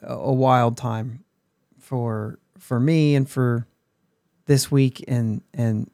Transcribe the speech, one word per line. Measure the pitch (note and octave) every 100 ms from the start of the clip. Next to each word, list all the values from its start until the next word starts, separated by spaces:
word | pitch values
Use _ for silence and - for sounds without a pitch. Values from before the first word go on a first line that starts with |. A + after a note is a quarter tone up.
a | - B2 -
wild | C3 C3 B2+ A#2+ A#2
time | B2 A2 A#2+ A#2+ - _ _ _ _ _
for, | - B2+ A#2 A2 G#2+ - _ _
for | - B2
me | C#3 D#3+ D3 C#3+
and | C3+
for | - B2 A#2 A#2 _ _ _ _ _ _ _ -
this | C#3 -
week, | C#3 C3 - -
and, | B2 A2+ G#2 -
and, | - A2+ G#2+ -